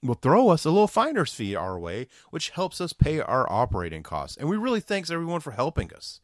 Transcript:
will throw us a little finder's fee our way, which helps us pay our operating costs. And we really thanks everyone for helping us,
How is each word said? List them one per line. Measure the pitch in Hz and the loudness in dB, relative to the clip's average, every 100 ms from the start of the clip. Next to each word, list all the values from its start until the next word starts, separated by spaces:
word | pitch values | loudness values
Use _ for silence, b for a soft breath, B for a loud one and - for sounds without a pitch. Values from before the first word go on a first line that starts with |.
will | 135 | -2
throw | 117 131 180 254 | -2 4 6 6
us | 165 | 6
a | - | 4
little | 180 208 | 4 4
finder's | - 254 285 147 | 4 0 0 -2
fee | - 104 | -2 -4
our | 98 90 90 | -2 -4 -6
way, | 85 95 123 b b | -6 -6 -8 b b
which | 170 - | -8 -8
helps | - 185 - | -4 -6 -4
us | 175 | -8
pay | - - 156 | 2 2 2
our | - 123 127 | 0 0 2
operating | 98 123 95 85 80 | 0 0 -2 -4 -6
costs. | 78 78 71 - | -8 -8 -8 -6
And | 143 | -2
we | 214 | 0
really | 240 226 | 0 -2
thanks | - 202 165 | -2 -4 -2
everyone | 170 165 170 | -6 -4 -4
for | 151 | -6
helping | 107 135 - 90 | -2 -2 0 -6
us, | - - - | -8 -18 -18